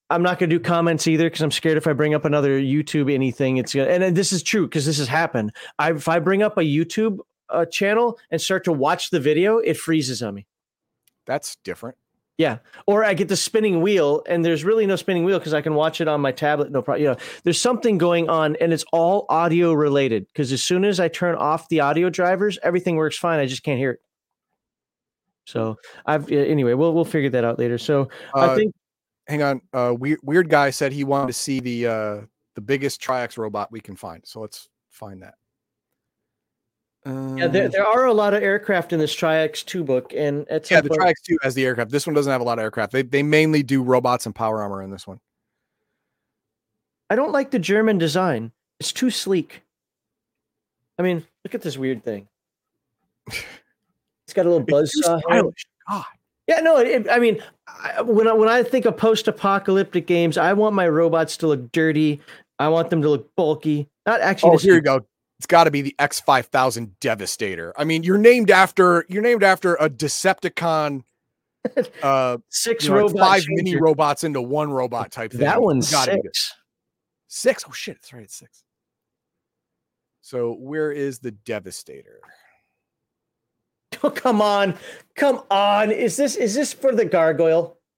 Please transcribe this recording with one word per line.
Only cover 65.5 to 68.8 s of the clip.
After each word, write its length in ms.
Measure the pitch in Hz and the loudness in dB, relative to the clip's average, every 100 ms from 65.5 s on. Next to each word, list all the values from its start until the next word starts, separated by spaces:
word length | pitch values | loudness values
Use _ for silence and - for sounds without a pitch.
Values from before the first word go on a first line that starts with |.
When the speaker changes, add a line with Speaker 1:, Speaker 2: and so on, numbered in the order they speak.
| 170 160 | 6 6
Speaker 2:
be 80 | 143 | 2
the 120 | 139 - | -4 -2
X 220 | 143 - | -4 -2
five 260 | - 131 - | 2 2 2
thousand 520 | 135 131 113 113 95 | 0 0 -2 -10 -6
Devastator. 720 | 127 107 92 - 104 85 82 - | -4 -4 -6 -6 -6 -6 -10 -6
I 60 | |
mean, 200 | 156 160 | -2 -2
you're 140 | 170 202 | 0 6
named 320 | 226 247 202 | 6 6 6
after, 540 | 185 190 - | 6 6 4